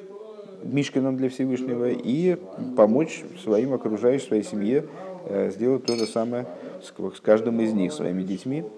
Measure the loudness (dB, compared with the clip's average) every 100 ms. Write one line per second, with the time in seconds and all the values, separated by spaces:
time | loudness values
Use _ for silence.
0 | -16 -16 -16 -16 -18 -14 -4 -2 0 0
1 | 0 0 -2 0 -2 -2 -2 0 0 0
2 | 0 2 2 0 -2 -10 -2 6 8 8
3 | 2 -2 -12 -8 0 2 2 0 0 2
4 | 4 2 2 0 0 -2 0 0 0 -10
5 | -12 -10 -4 -2 -2 0 2 2 0 -2
6 | 0 -2 -2 -2 -6 -10 -12 -14 -16 -8
7 | -8 -2 6 6 6 2 2 2 0 0
8 | -2 -2 -2 -4 -4 -6 -6